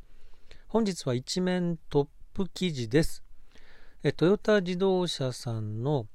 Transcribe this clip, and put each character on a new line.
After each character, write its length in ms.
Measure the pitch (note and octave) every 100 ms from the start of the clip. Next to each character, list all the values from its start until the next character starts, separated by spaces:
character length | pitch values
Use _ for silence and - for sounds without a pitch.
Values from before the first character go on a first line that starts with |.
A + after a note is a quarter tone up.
| - - - - - - -
本 160 | A3
日 240 | G#3+ F3+ -
は 80 | B2
一 260 | - -
面 380 | F3+ F3+ F3 E3+ -
ト 140 | C#3+
ッ 40 | C#3+ - - -
プ 140 | F#3+
記 220 | - F#3
事 160 | C#3+ A#2
で 140 | D3
す。 220 | D#3+ - - - - - - - - -
え、 80 | D3+
ト 160 | - D#3+
ヨ 100 | G#3
タ 240 | - G#3
自 160 | F3 F3+
動 300 | G3 F#3 F3
車 260 | - C3
さ 260 | B2 - A2+
ん 220 | G#2+ A2
の 240 | B2+ D3 A2